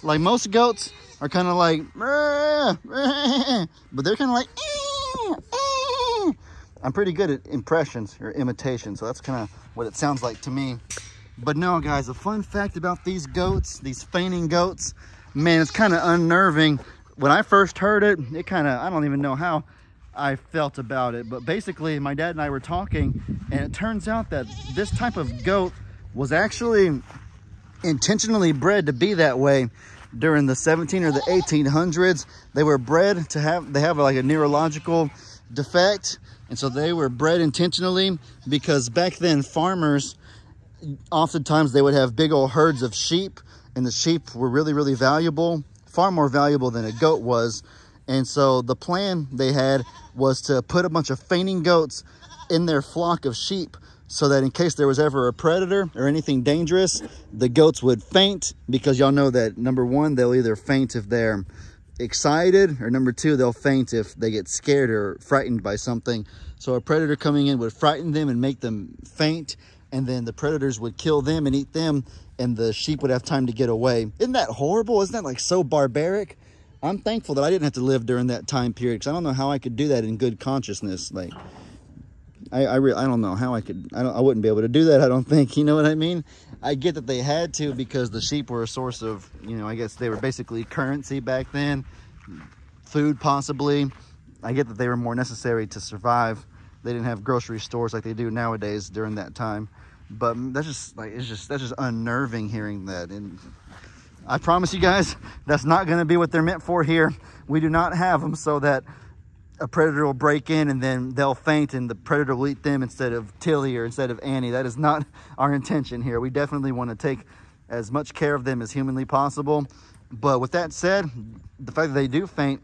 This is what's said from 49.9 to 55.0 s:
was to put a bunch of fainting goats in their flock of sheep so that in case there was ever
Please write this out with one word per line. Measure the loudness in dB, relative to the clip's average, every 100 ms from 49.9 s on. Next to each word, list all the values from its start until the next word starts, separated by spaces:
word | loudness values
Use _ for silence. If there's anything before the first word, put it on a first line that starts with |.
| -14 -18 0
was | 0 0
to | 0 -2
put | 2 0 2
a |
bunch | -2 -2
of | -6
fainting | -2 0 0 0
goats | 4 4 2 -6 -16 -20 -20 -20 -2
in | 0 2
their | 0
flock | 0 -2 0 0 -2
of | -4
sheep | -6 -4 -6 -12 -20 -20 -12
so | 0 4
that | 4
in | 2
case | 2 0
there | 4 2
was |
ever | 4